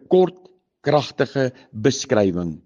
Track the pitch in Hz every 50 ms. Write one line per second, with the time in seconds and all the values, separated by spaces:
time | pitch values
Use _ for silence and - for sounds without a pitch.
0 | - - 180 185 185 175 - - _ - _ _ _ _ _ _ - 143 147 147
1 | 127 - - - 139 - - 139 131 123 - - - _ - 107 110 135 127 -
2 | - - 110 107 101 95 85 87 87 82 76 - _